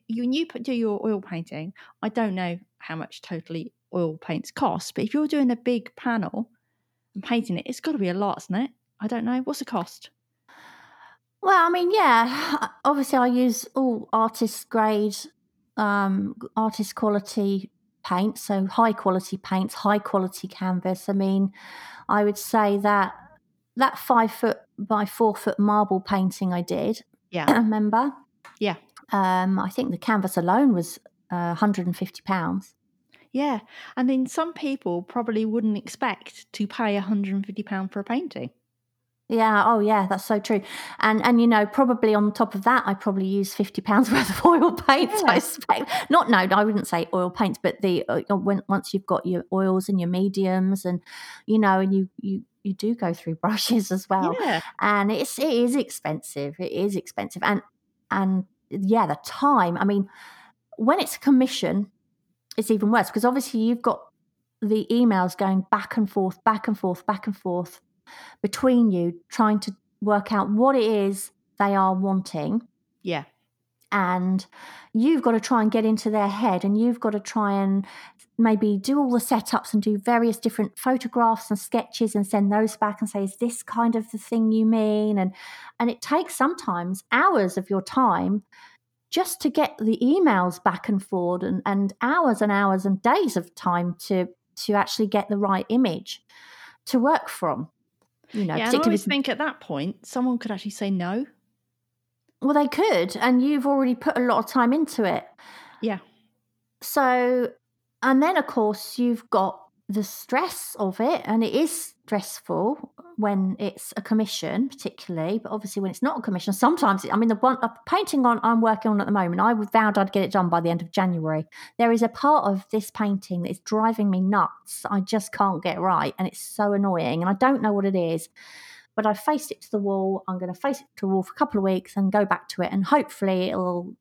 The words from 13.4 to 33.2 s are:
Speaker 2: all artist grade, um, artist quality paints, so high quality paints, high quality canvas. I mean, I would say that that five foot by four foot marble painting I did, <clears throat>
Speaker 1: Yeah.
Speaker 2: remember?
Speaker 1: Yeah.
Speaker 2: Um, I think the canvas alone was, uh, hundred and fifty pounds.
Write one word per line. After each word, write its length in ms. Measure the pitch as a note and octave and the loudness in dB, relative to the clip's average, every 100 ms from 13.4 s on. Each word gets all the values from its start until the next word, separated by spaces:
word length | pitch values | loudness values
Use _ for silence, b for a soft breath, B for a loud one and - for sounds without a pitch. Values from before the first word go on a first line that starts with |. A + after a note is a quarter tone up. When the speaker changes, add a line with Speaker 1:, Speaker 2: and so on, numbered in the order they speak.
| B3+ A3 - C4+ | 2 0 -4 -2
Speaker 2:
all 340 | C4 A3+ - | 0 -2 -2
artist 560 | A3 A3 - A3 - - | 0 0 0 -4 -4 -4
grade, 460 | A3+ G#3+ G#3 G#3+ G3+ D#4 _ _ _ _ - | 0 2 2 0 -4 -12 _ _ _ _ -2
um, 580 | G#3 G3+ G3 F#3+ G3+ - - G#3+ | 0 2 2 0 -2 -8 -8 -4
artist 400 | A3 - G3+ - | -2 -2 -6 -2
quality 760 | G#3+ G#3 G3 - G3 G3 G3 _ _ _ - | 0 0 -2 -2 0 -2 -6 _ _ _ -4
paints, 360 | F3+ G#3+ - | -2 -2 -4
so 240 | - G3 F#3+ | -4 -2 0
high 260 | - A3+ | 2 2
quality 440 | G#3 F#3+ F#3 - F#3+ | 2 0 0 -2 -10
paints, 360 | - F#3+ G3 | -4 -2 -2
high 260 | - G3+ G#3 | -2 0 0
quality 480 | - G3 F#3 - F#3+ | 0 -2 -2 -6 -14
canvas. 600 | - F#3 F3+ F#3 F#3 - | -6 -4 -2 -2 -4 -2
I 40 | |
mean, 380 | G3 G3 G3 G3 B B B B B - | 0 2 2 0 B B B B B -2
I 140 | G#3 | 2
would 140 | G#3 G3+ | 2 0
say 400 | - A3+ G#3 G3+ | 0 2 2 2
that 340 | G#3 G3+ F#3+ - - _ _ _ _ - | 2 2 0 -4 -20 _ _ _ _ 0
that 200 | C4 - | 0 0
five 340 | - B3 A3+ | 2 4 2
foot 260 | - A3 - - - | 0 -2 -2 -8 -12
by 280 | G#3 G#3+ G3+ | -2 -2 -2
four 300 | - A3 G3+ | 0 0 2
foot 220 | G#3+ - | -2 0
marble 420 | G#3 G#3 G3+ F#3 | 2 2 2 0
painting 520 | - G3 F#3+ - F#3 | 0 0 0 -2 -4
I 80 | F3 | -4
did, 420 | E3+ F3 G#3 A3+ - _ | -4 -2 -2 -4 -10 _
<clears throat> 140 | _ | _
Speaker 1:
Yeah. 180 | F3+ D3 | -6 -2
Speaker 2:
remember? 600 | A#3 A3 G#3+ G#3+ A3 C#4 - _ _ - - | 0 0 0 0 0 -2 -6 _ _ -20 -6
Speaker 1:
Yeah. 160 | G#3 E3 _ - - | -6 -6 _ -20 -4
Speaker 2:
Um, 440 | G3+ F#3 F#3 F#3 F#3+ | -2 0 0 0 0
I 100 | F#3+ | -2
think 220 | - C4 | -4 -6
the 60 | F3 | -4
canvas 380 | - G#3+ F#3+ F#3 | -2 0 0 -2
alone 360 | F3 A3 C#4 | 2 4 4
was, 260 | F3+ E3 - - _ _ | 2 -2 -12 -20 _ _
uh, 220 | F3 E3+ | -4 -4
hundred 320 | E3+ G#3+ F#3+ F3+ | 0 0 0 -4
and 100 | F3 | -4
fifty 260 | F#3+ - | -8 -8
pounds. 540 | - F#3+ E3 F#3+ - _ _ _ _ b | -4 -2 -2 -4 -8 _ _ _ _ b